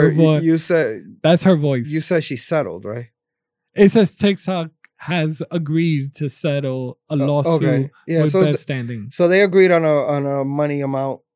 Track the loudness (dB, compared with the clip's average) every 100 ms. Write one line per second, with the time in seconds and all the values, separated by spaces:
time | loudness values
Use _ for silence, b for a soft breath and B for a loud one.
0 | 4 4 2 2 2 2 2 2 0 -4
1 | -14 -2 2 4 4 2 0 -2 -4 -4
2 | -2 -2 -2 -4 -2 -2 -4 -8 -10 -12
3 | -14 _ _ _ _ _ _ 2 4 4
4 | 2 0 -2 -2 -4 -6 -6 _ _ _
5 | -6 -2 -2 -4 -6 -6 -4 -2 0 -2
6 | -4 -6 -4 -4 -4 -4 -4 -6 -10 -12
7 | -6 -4 0 0 2 2 2 0 -4 b
8 | b 0 0 2 0 0 -4 -6 -8 -10
9 | -8 0 2 4 4 4 4 4 2 0
10 | 0 -2 -2 -4 -4 -2 -2 -4 -4 -4
11 | -6 -8 _